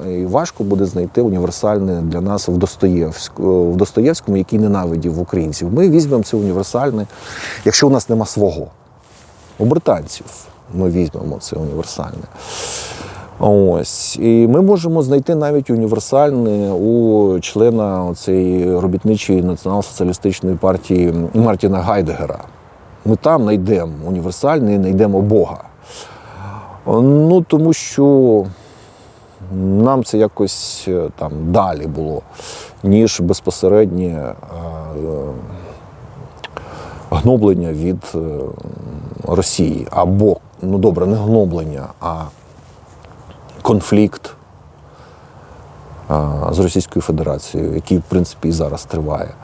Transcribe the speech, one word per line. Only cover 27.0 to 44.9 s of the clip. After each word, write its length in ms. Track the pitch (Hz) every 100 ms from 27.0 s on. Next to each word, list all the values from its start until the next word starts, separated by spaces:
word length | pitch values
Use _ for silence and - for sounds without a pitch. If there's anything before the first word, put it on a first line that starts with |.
| 131 147 156 180
тому 320 | 165 151 160
що 720 | 160 - - 139 139 127 110 95 90 - - - - - - - - 92 92
нам 420 | 95 98 120 135
це 140 | 113 107
якось, 680 | 107 - 98 - - - -
е, 220 | 90 80 -
там 140 | 76 76 80
далі 360 | 92 95 76 78
було, 340 | 73 78 71 - - - - - -
ніж 380 | 98 104 113 -
безпосереднє, 840 | 87 95 - - 92 104 104 90 90
е, 260 | 80 65 50 - 85 82 80 78 76 80 76 71 64 - 90 90 - - - - - - - - - - - - - -
гноблення 600 | 82 92 127 104 87 85
від, 280 | 76 85 92 - 82
е, 40 | 82 73 67 - - - - - - - -
Росії. 600 | 87 - - 80 78 -
Або, 460 | - 90 98 107 - - -
ну 160 | 92 98
добре, 280 | 101 85 90
не 100 | 110
гноблення, 720 | 104 110 95 82 78 71 69 -
а 220 | 85 80 76 - - - - - - - - - - - - -
конфлікт, 720 | - 107 - 104 107 - - - _ - - - -